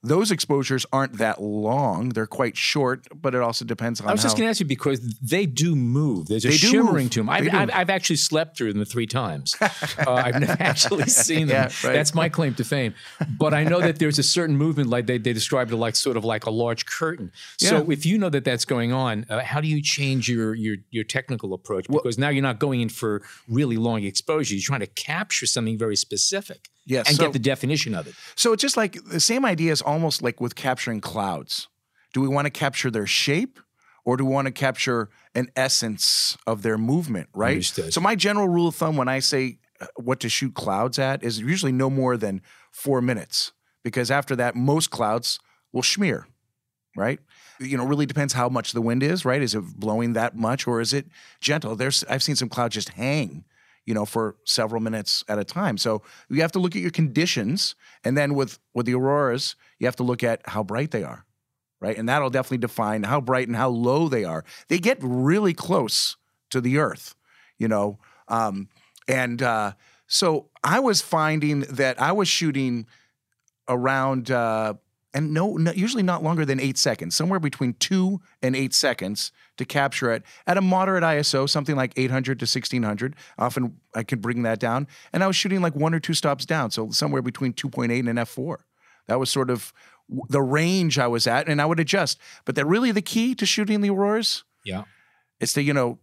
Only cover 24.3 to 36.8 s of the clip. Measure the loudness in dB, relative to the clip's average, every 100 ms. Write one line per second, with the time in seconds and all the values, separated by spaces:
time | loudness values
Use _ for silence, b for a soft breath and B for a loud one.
24.3 | -2 0 -2 -2 -2 -4 -8 -6 -6 -4
25.3 | -2 -2 0 0 -2 -2 -2 -2 -2 -2
26.3 | -2 -6 -16 -18 _ -2 0 2 4 2
27.3 | 2 0 0 0 -2 -2 -4 -6 -14 B
28.3 | 0 2 2 2 0 -2 -4 -6 0 2
29.3 | 2 0 2 0 0 0 0 0 0 -4
30.3 | -2 -6 -2 -2 -2 -2 -6 -6 -4 -4
31.3 | -4 -6 -10 -10 _ _ _ _ -2 0
32.3 | 0 -2 0 -2 0 -2 -2 0 0 2
33.3 | 2 0 -6 _ _ b b -2 0 2
34.3 | 0 -2 0 -2 0 -2 -2 -2 b b
35.3 | -4 -4 0 2 2 0 -2 0 2 0
36.3 | -2 -4 -2 0 0